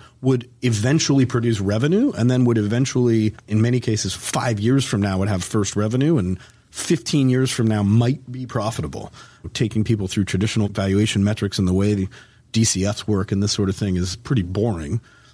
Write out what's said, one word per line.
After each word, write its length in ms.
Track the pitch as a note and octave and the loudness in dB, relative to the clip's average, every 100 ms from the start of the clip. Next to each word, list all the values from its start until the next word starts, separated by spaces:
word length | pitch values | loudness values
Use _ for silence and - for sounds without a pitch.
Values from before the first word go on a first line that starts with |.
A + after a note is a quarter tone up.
| - - | -20 -4
would 280 | B2+ B2+ - - | 0 0 -4 -4
eventually 640 | B2 G#2+ B2 D#3 - C#3 B2 | -2 0 2 2 2 2 2
produce 320 | B2 A#2 G#2+ | 0 0 0
revenue 540 | G2 G#2+ D3 G3 C#4+ | 0 0 2 2 0
and 180 | - A#2+ | 0 2
then 140 | B2+ | 4
would 140 | B2 A#2 | 2 2
eventually, 760 | G#2 A#2 C3 C3 B2 A2+ G#2+ - - | 2 0 0 0 2 2 0 -4 -4
in 120 | G#2+ | 0
many 200 | A#2 B2 | 2 0
cases, 340 | A#2+ G#2+ G2 | 0 -2 -4
five 460 | - - - B2 G#2 | -6 -4 -2 0 0
years 240 | A2 C3+ | 2 2
from 180 | C3 G2+ | 0 0
now 160 | G2+ F#2+ | 0 0
would 80 | G2 | -2
have 160 | F#2+ | -2
first 320 | - A2 G2 | -2 -2 -2
revenue 420 | G#2 G#2+ B2 D3 D#3 | -2 -2 0 2 0
and 220 | F2+ F#2 - _ _ | 0 -4 -10 _ _
fifteen 580 | - - E3+ - D3+ C3 | -6 -2 -2 0 0 2
years 220 | B2+ C3 | 2 0
from 160 | - A2+ | 0 0
now 160 | G#2+ | 2
might 480 | G2+ A2 A#2+ C#3+ - | 4 4 4 0 -6
be 160 | B2 A#2+ | -12 -8
profitable. 640 | A#2+ G#2+ - - - - - - - - | -4 -4 -4 -6 -8 -12 -16 -20 -16 -8
Taking 300 | - A2 A2 | -2 0 0
people 240 | G#2 A2 F#2+ | 0 0 -2
through 200 | - F#2+ | -2 0
traditional 420 | F#2+ G#2+ A2 G2+ | 0 0 0 -2
valuation 560 | G#2 G2 G2 G#2+ G2+ | 0 0 2 2 2
metrics 340 | G2+ G#2+ G2+ - | 0 0 -4 0
and 80 | F#2 | 0
the 80 | |
way 200 | F#2+ G2+ | 2 2
the 140 | G#2 F#2+ - - _ _ | 0 -2 -8 -20 _ _
D 100 | A2+ | 0
C 240 | A2 F#2 G2 | 2 2 -2
Fs 220 | A2 - | -2 -2
work 240 | G2+ F#2+ | -2 0
and 100 | G2 | -2
this 80 | G2+ | -2
sort 180 | - G2 | 0 -2
of 60 | |
thing 220 | F#2 G#2 F2+ | 0 -2 -2
is 180 | F#2 | -2
pretty 280 | - - C3 | -6 -2 -2
boring. 580 | F2+ G2 A#2 F2 D2 A2+ - - - | 0 0 -2 -2 -4 -6 -8 -20 -20